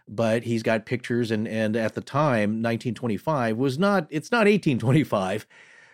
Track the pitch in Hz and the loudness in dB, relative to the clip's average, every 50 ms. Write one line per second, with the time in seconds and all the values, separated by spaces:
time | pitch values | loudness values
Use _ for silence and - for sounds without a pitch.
0 | _ - 107 104 113 110 110 120 117 117 113 110 113 117 113 113 - - 127 120 | _ -10 -4 -2 0 0 0 0 0 -2 -2 -2 0 0 0 0 0 -4 -6 -6
1 | - - 123 120 123 107 113 107 110 113 107 110 110 107 107 117 113 107 - - | -4 -2 -2 -2 0 0 0 -2 -2 -2 -2 -2 -2 0 0 0 -2 -2 -4 -6
2 | 98 - - 139 156 151 123 110 104 101 110 110 113 117 117 113 - 123 104 - | -8 -4 -2 0 2 2 2 2 2 0 0 -2 -2 -2 -2 -2 -4 -6 -6 -4
3 | - 120 104 92 - 160 156 139 120 113 110 113 135 139 127 147 196 202 202 190 | -4 -4 -4 -4 -2 -2 -2 0 0 0 0 0 0 0 0 2 2 2 2 2
4 | 160 - 147 156 151 - 240 240 214 208 214 196 - 160 131 110 110 123 131 160 | 0 -2 -6 -8 -4 -2 0 2 4 4 4 4 2 2 0 2 2 4 4 4
5 | 123 - - 104 95 92 98 110 - - - - - - - - - - | 4 2 0 0 0 -2 -4 -6 -6 -10 -18 -20 -20 -20 -20 -20 -20 -20